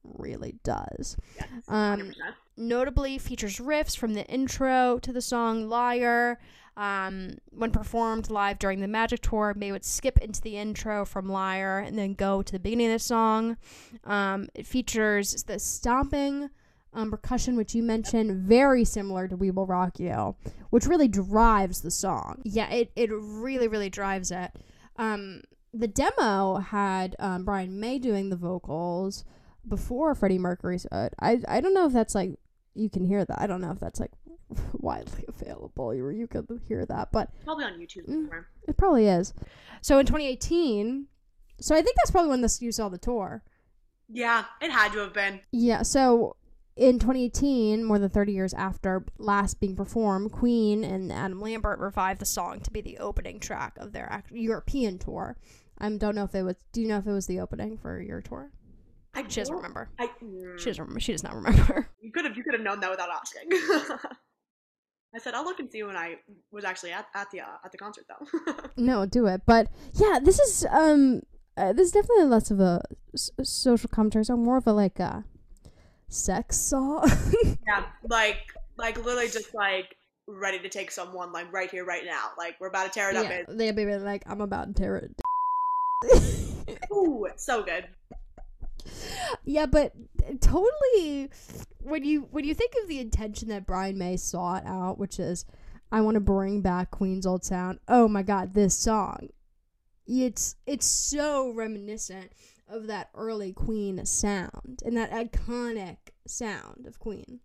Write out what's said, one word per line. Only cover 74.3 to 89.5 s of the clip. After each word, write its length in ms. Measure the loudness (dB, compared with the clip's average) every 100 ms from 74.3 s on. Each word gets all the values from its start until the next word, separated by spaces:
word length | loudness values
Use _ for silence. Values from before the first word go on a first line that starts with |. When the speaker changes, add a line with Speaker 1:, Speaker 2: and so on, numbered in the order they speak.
| 2
Speaker 1:
more 140 | 4 4
of 80 | 4
a, 80 |
like, 260 | 4 4 2
a 240 | -4 -4 -10 -18 -20 -20 -20 -20 -20 _ -10
sex 480 | -4 -2 -2 -2 -2
song. 480 | 0 0 0 4 6
<laughs> 40 | 6 4 4 4 2 0
Speaker 2:
Yeah, 180 | 0 0 -10 0
like, 300 | 4 4 0 -10 -16 -16 -6
like, 200 | -4 -4 -2
literally 240 | -2 -2
just, 240 | -4 -8
like, 420 | -2 0 0 -4 -18 _ _ -18
ready 300 | -6 -4 -4
to 100 | -6
take 200 | -10 -10
someone, 420 | -10 -10 -10 -10
like, 200 | -10 -8
right 160 | -6 -6
here, 160 | -6 -6
right 200 | -6 -6
now. 240 | -6 -6 -8
Like, 180 | -10 -8
we're 80 | -6
about 160 | -4 -4
to 40 |
tear 200 | -2 -2
it 40 | 0
up, 100 | -2
Speaker 1:
Yeah, 140 | -4 -8
Speaker 2:
babe. 100 | -4
Speaker 1:
they'll 180 | -2 0
be 100 | -2
like, 380 | -2 -4 -8 -8
"I'm 160 | -8
about 260 | -6 -6 -2
to 60 |
tear 220 | 0 0 -2
it." 140 | -6 -8 -4 -2 -2 -2 -2 -2 -2 -2
<laughs> 880 | 8 8 8 -2 -6 -8 -10 -10 -4
Speaker 2:
Ooh, 340 | 0 2 0 -6
it's 200 | -8 -4
so 180 | -2
good. 240 | -2 -6 -8 -20 _ -18 -16 -18 -18 -12 -10 -10 -12 -12 -12 -8 -6 -6
Speaker 1:
Yeah, 200 | -2